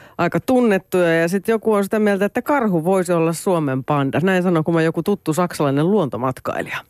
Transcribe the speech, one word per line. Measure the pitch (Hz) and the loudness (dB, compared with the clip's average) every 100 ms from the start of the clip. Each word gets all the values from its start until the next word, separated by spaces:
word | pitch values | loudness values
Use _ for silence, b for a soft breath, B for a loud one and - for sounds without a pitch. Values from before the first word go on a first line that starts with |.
| B B | B B
aika | 170 170 | -2 -2
tunnettuja. | - 254 240 190 - 185 175 165 | 0 2 4 0 0 0 2 2
Ja | 170 | 0
sit | 190 202 | -2 -2
joku | 226 220 | -2 0
on | 208 | 0
sitä | 196 220 | 0 0
mieltä, | 208 196 | 0 0
että | 202 247 | -2 -2
karhu | 240 294 220 175 | -2 0 2 0
voisi | 165 190 170 | 0 0 2
olla | 170 165 | 0 0
Suomen | 165 202 175 143 131 | -2 -2 0 0 -2
panda. | - 147 135 127 | -2 0 0 0
Näin | 185 185 | 0 2
sanoo | 180 170 | 2 0
kuulemma | 156 165 | 2 0
joku | 160 160 | 0 0
tuttu | 165 208 - | -2 -2 -2
saksalainen | 156 175 - 143 139 165 | -2 -2 0 0 2 2
luontomatkailija. | 208 143 113 127 - - - - - - | 2 0 -2 -4 -4 -6 -6 -6 -10 -12